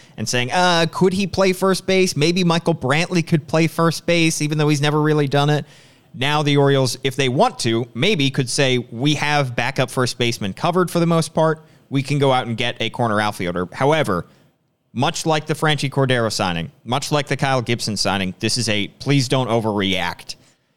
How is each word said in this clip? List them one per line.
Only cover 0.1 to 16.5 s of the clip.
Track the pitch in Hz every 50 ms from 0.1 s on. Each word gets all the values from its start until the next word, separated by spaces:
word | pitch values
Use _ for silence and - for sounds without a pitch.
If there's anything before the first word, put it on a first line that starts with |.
| -
and | - 107 -
saying, | - 123 123 127
"Uh, | - 180 180 180 175 170 170 160
could | - - 180 196 208
he | 190 202 175
play | - 190 196 190 185
first | - 190 190 185 - -
base? | - 190 190 185 185 -
Maybe | 139 147 170 180 185 180
Michael | 170 165 170 - 170 160
Brantley | - - 123 139 156 175 - 180 175 156
could | - 175 156 -
play | - - 160 165 151
first | - - 165 165 156 - -
base, | - 175 170 165 160 - - 151
even | 147 156 151
though | 151 151
he's | 151 139
never | 143 147 147 151
really | 151 151 156 151 147 139
done | 143 143 143 147
it." | 151 143 - - - - - - _ _ _ _ _
Now | 117 127 143 147 151 151
the | 147 143
Orioles, | 143 139 139 139 135 131 120 - - -
if | 135 117
they | 143 135 127
want | 123 151 226 254 - -
to, | - 120 113 120 131 120 -
maybe | 113 143 202 220 156 139 135
could | 135 - 131 120
say, | - - 139 131 127 123
"We | 120 - 113 110 135 151 151
have | - 147 147 147 147 139 123 120
backup | 151 143 135 135 - 131 -
first | - 135 123 117 - -
baseman | 123 117 117 - 110 95 95
covered | - - 170 165 185 180 170
for | - 175
the | 170
most | 170 170 165 156 - -
part. | 175 160 160 156 156 - - - _ _ -
We | 131 139 135
can | - 147 143
go | 139 135 127
out | 127 113 120
and | 117
get | 110 123 120 - -
a | 113 113
corner | - - 120 113 104 104
outfielder." | 107 107 101 - 98 87 87 90 90 - -
However, | - 135 143 156 160 131 104 95 87 - - _ _ _ _ _ _ _ _ _ _ _ _ -
much | 110 135 165 170 - -
like | 165 156 156 156
the | - 151
Franchy | - 165 156 151 143 - 135
Cordero | - 139 135 127 127 120 113 110 -
signing, | - 104 90